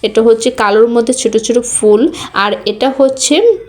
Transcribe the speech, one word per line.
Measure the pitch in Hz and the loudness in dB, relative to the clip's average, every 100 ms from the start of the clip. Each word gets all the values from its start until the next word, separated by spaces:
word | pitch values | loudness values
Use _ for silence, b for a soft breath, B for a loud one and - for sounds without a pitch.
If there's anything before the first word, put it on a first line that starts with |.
এটা | 214 214 | 0 2
হচ্ছে | 226 226 254 | 4 2 0
কালোর | 254 214 208 233 | -2 0 2 2
মধ্যে | 233 226 | 2 -2
ছোট | 254 220 214 | -2 0 -2
ছোট | 220 240 | 0 -2
ফুল। | 240 - 214 208 294 B B | -2 -2 2 2 2 B B
আর | - 202 202 - | -4 -4 -4 -6
এটা | 208 262 262 | -4 -4 0
হচ্ছে | 269 269 - 302 453 403 | 0 0 -2 2 2 0